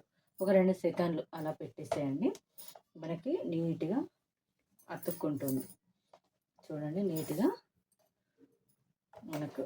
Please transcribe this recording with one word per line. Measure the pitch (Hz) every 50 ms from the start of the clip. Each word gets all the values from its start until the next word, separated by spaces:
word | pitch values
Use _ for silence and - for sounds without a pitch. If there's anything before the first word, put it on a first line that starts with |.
| - _ _ _ _ _ _ -
ఒక | 190 190
రెండు | 196 190 185 185 185
సెకండ్లు | - - 170 165 - 175 170 165 156 - - -
అలా | 165 160 156 156
పెట్టేసేయండి. | - - 127 - - 151 - - - 143 139 135 151 202 349 494 - - _ _ - - - - - - _ -
మనకి | 170 160 160 165 165 - 262 320 - -
నీట్‌గా | 175 170 165 165 165 160 165 165 160 202 277 370 - - _ _ _ _ _ _ _ _ _ _ _ _ _ _ -
అతుక్కుంటుంది | - - - - 165 - - 160 147 135 139 135 131 127 - - - _ _ _ _ _ _ _ - - _ _ _ _ _ _ _ _
చూడండి, | - - 160 147 151 151 160 190 202
నీట్‌గా | 185 160 160 - - 151 156 226 349 466 480 - _ _ _ _ _ _ _ _ _ _ _ _ _ _ _ - - _ _ _ _ _ _ _ _ _ _ _ _ -
మనకు | - - - 156 151 151 139 - - 135